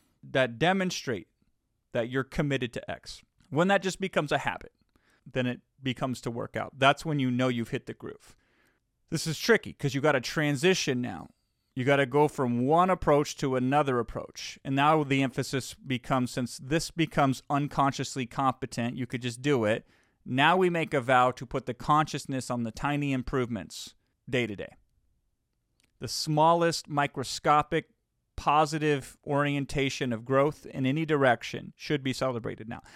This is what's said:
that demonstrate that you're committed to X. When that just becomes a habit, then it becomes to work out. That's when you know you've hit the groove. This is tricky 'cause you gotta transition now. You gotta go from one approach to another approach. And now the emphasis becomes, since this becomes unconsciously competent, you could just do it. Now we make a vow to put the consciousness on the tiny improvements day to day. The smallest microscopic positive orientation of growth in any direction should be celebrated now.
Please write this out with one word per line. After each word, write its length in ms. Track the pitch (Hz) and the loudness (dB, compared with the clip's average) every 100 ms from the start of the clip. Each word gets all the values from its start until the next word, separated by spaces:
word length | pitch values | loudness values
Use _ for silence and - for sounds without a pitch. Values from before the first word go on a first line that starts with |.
| _ _ | _ _
that 380 | 135 135 127 113 | -4 0 0 2
demonstrate 680 | 165 190 185 - - 101 - _ _ _ _ _ _ | 2 2 0 -4 -6 -6 -8 _ _ _ _ _ _
that 180 | 123 120 | -4 -2
you're 140 | 131 | -2
committed 500 | 127 - 147 135 120 | -4 -2 -2 -2 -4
to 140 | - - | -8 -10
X. 320 | 73 - - _ _ - | -12 -14 -20 _ _ -4
When 180 | 147 185 | 2 4
that 160 | 196 | 4
just 180 | 190 - | 2 -4
becomes 300 | 190 180 147 | -2 -2 0
a 80 | 139 | -2
habit, 320 | - 87 - _ _ _ _ _ - | -2 -8 -14 _ _ _ _ _ -8
then 220 | 131 123 | -4 -2
it 120 | 120 _ _ | -4 _ _
becomes 380 | 131 120 135 120 | -6 -4 -4 -6
to 100 | 127 | -6
work 240 | 117 107 | -8 -6
out. 240 | 110 - 135 | -6 -6 4
That's 260 | 135 147 | 4 4
when 140 | 160 147 | 0 -2
you 140 | 127 | 0
know 160 | 123 127 | 0 0
you've 220 | 120 110 | 0 -4
hit 160 | 123 - | -6 -8
the 80 | |
groove. 420 | - - - - _ _ _ _ _ _ _ - | -14 -12 -14 -20 _ _ _ _ _ _ _ -8
This 180 | 160 160 | -6 -4
is 140 | 147 | -2
tricky 320 | - 208 - | 2 2 2
'cause 200 | - 139 | -6 -4
you 80 | 131 | 2
gotta 200 | 151 139 | 2 2
transition 800 | - 165 147 139 175 180 - 123 | 0 -2 0 2 2 2 0 -2
now. 300 | 120 82 - _ _ _ _ | -4 -8 -14 _ _ _ _
You 100 | 131 | -2
gotta 220 | 127 139 131 | 2 4 4
go 220 | 143 151 | 4 4
from 360 | - 123 120 | 2 -2 0
one 260 | 127 165 180 | 2 4 4
approach 440 | 185 165 147 147 - | 2 4 2 2 -4
to 180 | 139 131 | -2 0
another 420 | 127 147 139 120 | 2 2 2 0
approach. 580 | 113 - - - - - | -2 -8 -12 -14 -14 -10
And 120 | - 135 | -2 2
now 260 | 147 160 | 4 4
the 220 | 139 135 | 2 2
emphasis 500 | 135 139 127 135 - | 0 -2 -4 -4 -6
becomes, 560 | - 123 123 - 131 123 | -12 -6 -6 -2 -2 0
since 280 | - 123 - | -4 -6 -8
this 340 | 131 160 - | -4 -2 -2
becomes 500 | 165 156 - 139 123 - | -2 -2 2 2 0 -2
unconsciously 720 | 143 143 - 139 - 131 - | -2 -2 0 0 0 -6 -6
competent, 720 | 120 - 135 - 123 - 117 120 | -6 -2 -2 -2 -6 -4 -4 -4
you 120 | 123 | -8
could 140 | 127 | -6
just 200 | 123 117 | -8 -4
do 220 | 143 131 | 0 2
it. 200 | 107 113 - _ _ _ | 2 0 -4 _ _ _
Now 320 | - 127 151 185 | -4 2 4 4
we 140 | 180 | 2
make 240 | 170 147 | 0 -2
a 60 | 147 | -2
vow 320 | 120 127 127 | 4 4 4
to 120 | - | 0
put 220 | 127 135 - | -6 -8 -6
the 80 | |
consciousness 800 | 123 - 151 151 147 - 135 - | -6 2 2 2 -4 -8 -8 -6
on 100 | 120 | -6
the 80 | 113 | -6
tiny 420 | - 143 147 143 | -6 -4 -2 -2
improvements 840 | 131 120 135 120 110 80 - - _ _ _ - | -2 -2 -2 -2 -6 -10 -14 -16 _ _ _ -6
day 180 | 123 110 | -2 -2
to 80 | |
day. 220 | 92 - - _ _ _ _ _ _ _ _ _ _ _ - | -6 -12 -16 _ _ _ _ _ _ _ _ _ _ _ -14
The 80 | 127 | -8
smallest 800 | - 156 151 160 170 170 151 - | -6 0 4 6 6 2 0 -4
microscopic 1000 | 143 143 - 120 - 160 147 - 160 - _ _ _ _ - | -2 -2 -4 -8 -2 4 4 4 -2 -4 _ _ _ _ -4
positive 800 | 156 147 147 156 151 143 - - 151 | 2 4 4 2 2 0 -2 -12 -2
orientation 840 | 143 143 143 135 147 135 - 131 | 0 2 0 -2 -2 -2 -2 -4
of 120 | 113 | -4
growth 420 | 120 135 151 - - | 0 2 2 0 -10
in 200 | 143 131 | -2 0
any 180 | 151 | 0
direction 680 | 156 147 131 117 - - - | 0 4 4 4 -2 -10 -12
should 300 | - - 147 | -10 -4 -2
be 80 | 131 | -2
celebrated 560 | - 131 120 110 95 107 | -2 -2 -4 -8 -10 -12
now. 120 | - - | -14 -16